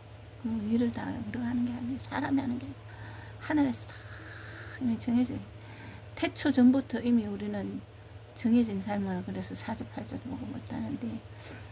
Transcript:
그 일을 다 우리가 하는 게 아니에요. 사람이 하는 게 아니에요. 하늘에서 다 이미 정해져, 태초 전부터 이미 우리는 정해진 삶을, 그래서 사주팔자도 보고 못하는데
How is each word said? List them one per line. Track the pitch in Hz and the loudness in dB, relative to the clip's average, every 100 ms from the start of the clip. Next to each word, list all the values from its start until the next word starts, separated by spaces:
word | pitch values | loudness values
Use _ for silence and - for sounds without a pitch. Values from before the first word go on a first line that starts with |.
| - - - - | -16 -18 -16 -8
그 | 226 226 208 | -4 -2 2
일을 | 233 240 | 4 2
다 | 233 - - 208 | 0 -4 -6 -4
우리가 | 233 240 | -4 0
하는 | 247 240 | 0 0
게 | |
아니에요. | 240 247 269 | 0 -4 -6
사람이 | - - 285 277 | -4 -2 2 2
하는 | 240 240 | 2 -2
게 | - | -4
아니에요. | - - - - - - - | -10 -14 -14 -12 -12 -14 -8
하늘에서 | - 302 277 233 - | 2 4 4 2 -6
다 | - - - - - - - - - | -14 -14 -14 -12 -12 -12 -12 -12 -2
이미 | 254 226 | 0 0
정해져, | - 240 247 - - - - - - - - - | 4 4 4 0 -8 -14 -16 -14 -14 -14 -12 -2
태초 | - - 294 | -2 2 4
전부터 | 262 247 262 269 226 | 10 10 10 4 0
이미 | 233 240 208 | 4 4 4
우리는 | 202 208 208 196 - - - - - - | -2 -2 -2 -2 -6 -10 -16 -18 -18 -16
정해진 | - 233 240 226 196 | 0 6 6 6 2
삶을, | 190 202 196 185 180 | 0 0 0 -2 -2
그래서 | 190 185 | -4 -6
사주팔자도 | - - 220 226 - 208 - - | -6 -6 -6 -6 -8 -8 -8 -6
보고 | - 214 | -6 -6
못하는데 | - - 233 220 - 226 226 - - - - - | -8 -6 -4 -4 -4 -4 -6 -10 -14 -12 -12 -14